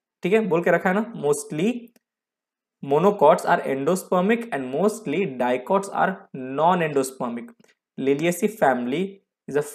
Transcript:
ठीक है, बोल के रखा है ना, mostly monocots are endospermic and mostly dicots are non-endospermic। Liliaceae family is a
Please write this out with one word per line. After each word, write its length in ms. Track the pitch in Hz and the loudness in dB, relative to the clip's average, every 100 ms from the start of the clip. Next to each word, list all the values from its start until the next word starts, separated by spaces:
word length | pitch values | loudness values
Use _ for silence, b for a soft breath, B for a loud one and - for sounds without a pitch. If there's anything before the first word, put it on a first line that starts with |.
| _ _ | _ _
ठीक 100 | 175 | 0
है, 60 | 220 | 2
बोल 240 | 214 165 | 2 0
के 80 | 170 | 2
रखा 180 | 170 190 | 2 2
है 60 | 190 | 0
ना, 180 | 226 165 | -4 -4
mostly 500 | 143 - - 156 202 247 233 _ _ _ _ _ _ _ _ _ | -2 -2 -2 -2 -2 -4 -12 _ _ _ _ _ _ _ _ _
monocots 640 | 139 147 185 202 175 180 - | 0 4 4 6 6 6 4
are 160 | 175 131 | 0 0
endospermic 840 | 135 139 185 - 185 190 233 233 | -2 0 -2 0 0 2 0 -2
and 260 | 139 127 139 | -6 -4 0
mostly 500 | 202 214 - 156 185 127 | 0 -2 -4 -4 -4 -2
dicots 560 | 123 127 - 196 196 - | -2 -2 0 -2 -2 -2
are 200 | 175 190 - 139 131 139 | -2 -2 -12 -12 -8 0
non-endospermic। 920 | 160 180 160 139 135 - 123 117 117 - b _ _ - | 2 2 0 0 -2 -4 -8 -8 -12 -20 b _ _ -4
Liliaceae 560 | 135 139 170 175 208 - | 0 0 0 0 -4 2
family 440 | 147 123 120 147 190 - _ _ - | 2 2 -2 -2 -4 -8 _ _ -4
is 100 | 139 | -4
a 80 | 147 | -4